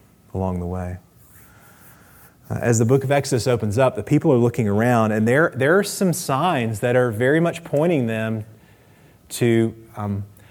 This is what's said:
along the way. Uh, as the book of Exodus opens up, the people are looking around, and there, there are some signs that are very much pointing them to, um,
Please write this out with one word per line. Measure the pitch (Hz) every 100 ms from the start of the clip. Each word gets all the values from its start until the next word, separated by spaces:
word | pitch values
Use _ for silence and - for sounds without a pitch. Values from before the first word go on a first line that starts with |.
| _ _ _
along | 95 92 90
the | 87
way. | 90 90 90 - _ - - - - - - - - - - - _ -
Uh, | 113
as | 120 113
the |
book | 117 135
of | 131
Exodus | 143 - 127 131
opens | 120 107 104
up, | 127
the | -
people | - 147 165
are | 123
looking | 120 123 107
around, | 101 120 117 110
and | 107 110
there, | 135 170
there | 123 139 190
are |
some | 202 - 190
signs | - - 135 180 143 113 104
that | 123 127
are | 123
very | 107 127 160
much | 170 165
pointing | - 147 170 151 117
them | 110 110 110 - - - _ _ _ - _ -
to, | - 120 113 113 - - -
um, | 104 101 104 - -